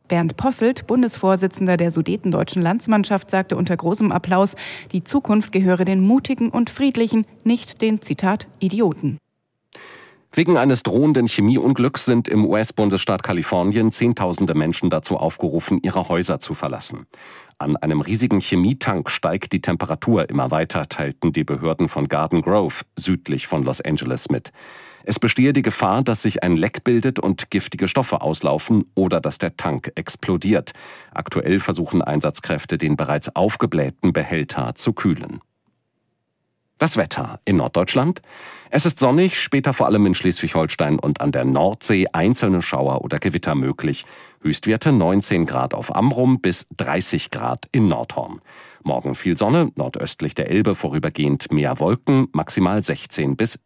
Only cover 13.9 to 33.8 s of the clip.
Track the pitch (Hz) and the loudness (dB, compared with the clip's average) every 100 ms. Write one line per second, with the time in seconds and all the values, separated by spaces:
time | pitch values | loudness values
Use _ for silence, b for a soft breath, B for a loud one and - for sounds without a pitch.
13.9 | - 120 113 92 85 90 76 78 - 87 | 2 2 2 -2 0 0 2 0 0 0
14.9 | 80 - 90 82 - 85 82 - 92 - | 0 -2 -2 -2 -2 -2 -2 0 0 0
15.9 | 92 87 87 90 76 - 76 73 62 - | -2 0 0 0 -4 -6 -6 -8 -8 -10
16.9 | - - B B B B B 71 71 78 | -14 -16 B B B B B -4 -2 0
17.9 | 76 85 113 120 101 - 92 98 135 120 | 0 0 0 2 0 2 2 2 2 -2
18.9 | 90 - - 80 92 - 92 - 85 78 | -2 -4 -4 -2 -4 -4 -4 -2 -2 -2
19.9 | 78 - 101 - - 64 80 82 82 73 | -2 2 2 2 -2 0 -2 -2 -4 -6
20.9 | - 71 - 82 78 73 67 80 78 82 | -6 -6 -2 -2 0 -2 -2 -2 0 -2
21.9 | 76 71 73 80 87 80 104 80 - - | -2 -2 -2 0 0 2 2 2 -4 -12
22.9 | - - 90 - 69 - 76 65 - - | -6 -2 -2 -2 -6 -2 -2 -2 -4 -2
23.9 | 76 - - - 123 - B B B B | -2 -2 -4 -2 -4 -6 B B B B
24.9 | B B - 117 - 131 143 110 - 101 | B B -2 0 4 4 4 0 0 2
25.9 | 113 - 107 107 - 90 82 - - 123 | 2 2 0 -2 -2 0 2 0 -2 0
26.9 | 117 131 - 95 - - 98 - - 92 | 2 2 0 -2 -2 -4 -4 -4 -4 -2
27.9 | 139 - 85 78 80 71 78 - 110 - | 0 -2 -2 -2 -2 0 -2 2 0 2
28.9 | 95 92 85 78 - 85 - 87 - - | 0 0 0 -2 -4 -6 -4 -4 -4 -6
29.9 | - - - - 87 95 104 - - B | -8 -8 -6 -2 0 2 0 0 -14 B
30.9 | B B - - - - 95 - 87 82 | B B -10 -6 -2 0 0 0 -4 0
31.9 | 92 - 76 76 - - 78 - 80 78 | 0 0 0 -2 -4 -4 -6 -4 -2 0
32.9 | 73 71 73 - 76 104 - - 82 | 0 -2 -4 -2 0 0 0 0 0